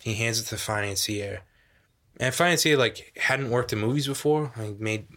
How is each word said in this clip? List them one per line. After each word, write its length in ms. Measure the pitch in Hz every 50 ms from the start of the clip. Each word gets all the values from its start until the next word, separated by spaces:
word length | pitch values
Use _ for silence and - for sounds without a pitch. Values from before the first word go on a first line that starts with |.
He 140 | - 113 107
hands 240 | 107 113 117 110 113
it 40 | 113
to 60 | -
the 60 | 113 101
financier. 800 | - - 107 104 101 101 98 95 - - 107 104 101 101 98 92 - _ _ _ _ _ _ _ _ _ _ _ _ _ - -
And 140 | 123 127 -
financier, 420 | - 170 175 170 151 - 156 147 135
like, 340 | 123 110 - - - - - -
hadn't 320 | - - 131 135 139 113
worked 220 | 120 123 120 -
in 60 | - 107
movies 260 | 107 113 135 147 135
before. 460 | 139 135 - - 147 151 151 151 135 -
He 160 | 117 110 107 101 101
made 320 | 110 110 110 107 - - -